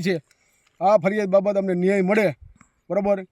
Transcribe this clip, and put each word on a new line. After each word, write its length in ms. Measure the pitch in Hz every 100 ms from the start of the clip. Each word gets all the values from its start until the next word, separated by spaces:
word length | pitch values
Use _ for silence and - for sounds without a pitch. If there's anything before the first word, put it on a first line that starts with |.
| 180
છે, 100 | 170 - _ _ _ _ -
આ 160 | 185 208
ફરિયાદ 320 | 185 208 202
બાબત 280 | 196 196 196
અમને 160 | 196 180
ન્યાય 280 | 185 202
મળે, 240 | 185 214 190 131 - - _ _ -
બરાબર? 280 | 185 202 196 190